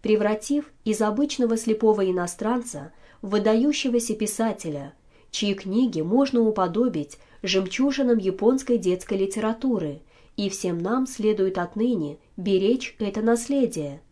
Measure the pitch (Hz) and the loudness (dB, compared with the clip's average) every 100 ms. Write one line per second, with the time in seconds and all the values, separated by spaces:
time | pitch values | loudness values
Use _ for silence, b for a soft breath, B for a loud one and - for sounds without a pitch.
0 | 214 214 208 214 - 285 285 - 220 214 | 2 2 2 -2 -2 -2 -2 -8 -4 0
1 | 214 214 294 - 233 226 226 214 220 208 | 0 0 -2 0 0 0 0 2 4 4
2 | 190 180 175 - 220 247 240 - 165 b | 2 0 -4 -4 -2 -2 -4 -12 -14 b
3 | b b 196 202 208 226 285 285 262 240 | b b -2 0 2 4 2 0 0 0
4 | 233 214 208 - 226 - 165 143 139 - | -2 -4 -4 -2 -2 -2 -8 -8 -10 -18
5 | b b b - 202 196 196 214 254 170 | b b b -4 -2 -2 -2 0 2 0
6 | 160 240 277 240 220 214 180 185 247 165 | 2 2 4 4 2 2 0 2 0 0
7 | 143 - b b 190 190 190 - 277 269 | -6 -12 b b -2 0 0 0 0 2
8 | 254 226 190 190 214 262 - 233 180 180 | 2 2 2 2 2 2 2 0 2 -2
9 | - 196 190 214 214 226 269 220 156 147 | -2 -2 -2 0 -2 0 0 0 -2 -8
10 | b b b - 202 190 180 170 180 247 | b b b -6 -4 -4 -4 -2 0 0
11 | 262 - 214 202 190 185 175 214 240 220 | -2 0 0 2 0 0 -6 0 0 0
12 | 147 151 b - 185 190 196 254 - - | -2 -8 b -6 0 2 4 2 -2 -6
13 | 202 202 220 233 - 277 226 165 147 139 | -4 0 2 2 2 0 0 -2 -8 -10
14 | _ | _